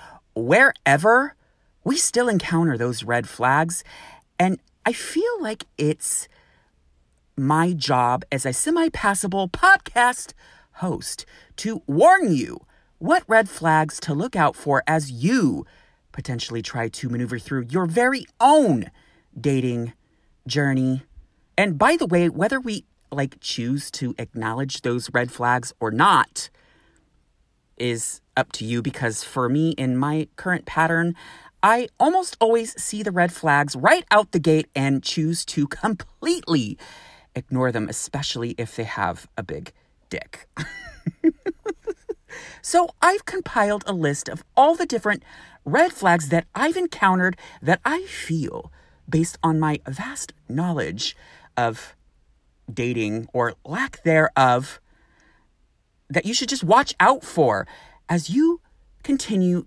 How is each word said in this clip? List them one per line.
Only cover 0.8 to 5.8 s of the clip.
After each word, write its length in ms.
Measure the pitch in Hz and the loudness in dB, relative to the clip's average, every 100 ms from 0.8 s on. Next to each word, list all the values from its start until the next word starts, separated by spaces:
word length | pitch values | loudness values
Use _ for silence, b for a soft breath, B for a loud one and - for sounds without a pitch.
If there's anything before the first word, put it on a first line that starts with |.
| 139 143 202 240 285 - _ _ _ _ | 2 4 6 4 2 -6 _ _ _ _
we 120 | - 294 | -4 -2
still 320 | - 233 240 | 0 0 2
encounter 500 | 196 - 165 165 117 | 0 0 0 2 0
those 240 | 120 113 | -2 -4
red 260 | 104 120 110 | -2 -2 -2
flags. 560 | - 127 143 165 - B B B B _ - | -2 2 2 2 -4 B B B B _ -2
And 200 | 185 185 _ _ 226 | 0 0 _ _ -6
I 60 | |
feel 480 | 240 - 311 453 453 | -4 -6 -2 -2 -2
like 220 | 254 - - | -6 -8 -12
it's 520 | - | -4